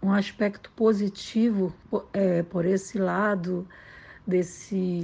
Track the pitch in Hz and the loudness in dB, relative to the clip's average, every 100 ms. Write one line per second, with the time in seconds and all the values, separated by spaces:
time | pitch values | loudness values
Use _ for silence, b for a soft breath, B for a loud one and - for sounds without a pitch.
0 | 196 202 196 - 208 202 - - 220 202 | 0 2 0 -2 -2 -2 -16 2 4 4
1 | 202 - - 220 233 202 180 - - 202 | 0 -4 -4 2 2 2 0 -4 -6 -6
2 | - 202 190 170 170 180 170 190 - 208 | -4 0 2 2 0 -2 0 0 -2 -2
3 | 185 180 208 196 175 180 185 B B B | -2 0 0 0 -2 -6 -6 B B B
4 | B B - 180 175 - - 196 185 175 | B B -2 0 0 -8 -6 -2 0 -2